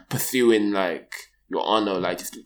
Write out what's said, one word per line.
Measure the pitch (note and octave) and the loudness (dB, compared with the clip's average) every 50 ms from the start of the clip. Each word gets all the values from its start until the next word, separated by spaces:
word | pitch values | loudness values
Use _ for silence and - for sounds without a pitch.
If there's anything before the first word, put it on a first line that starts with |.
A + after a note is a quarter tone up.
| - - | -10 -8
pursuing, | - B2 - - - C3 B2 A#2 A2+ A2 G#2 G2+ | -6 -4 -4 -2 0 2 4 6 6 4 4 2
like, | G2+ G2 F#2+ F2+ E2 D2 - - - - - - _ _ _ - | 0 0 0 0 -2 -4 -10 -14 -16 -16 -16 -18 _ _ _ -6
your | - E2 - | -4 -4 0
honor. | - G#2 A2 G#2+ G2+ F#2+ | 2 2 2 2 0 0
Like, | F#2 F2+ F2+ F2+ F2 | 0 -2 -2 -4 -4
just, | - - - A#2+ - | -8 -12 -14 -14 -14